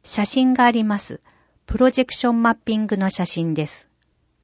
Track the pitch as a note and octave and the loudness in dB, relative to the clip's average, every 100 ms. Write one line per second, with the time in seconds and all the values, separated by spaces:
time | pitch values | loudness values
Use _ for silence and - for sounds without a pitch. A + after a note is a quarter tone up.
0 | - - G3+ C4+ B3+ B3+ A#3+ A#3 G#3+ G3+ | -8 -4 -2 2 2 4 4 2 0 -2
1 | - - _ _ _ _ - - B3+ B3+ | -6 -16 _ _ _ _ -8 2 2 4
2 | B3+ - A#3+ A#3 A#3 A3+ - A3 G#3+ G3+ | -4 -2 0 2 2 0 -2 -2 -2 -2
3 | F#3+ - F3+ E3+ E3 D#3 D3+ - _ _ | -2 -2 -6 -4 -2 -2 -4 -10 _ _
4 | _ _ _ _ | _ _ _ _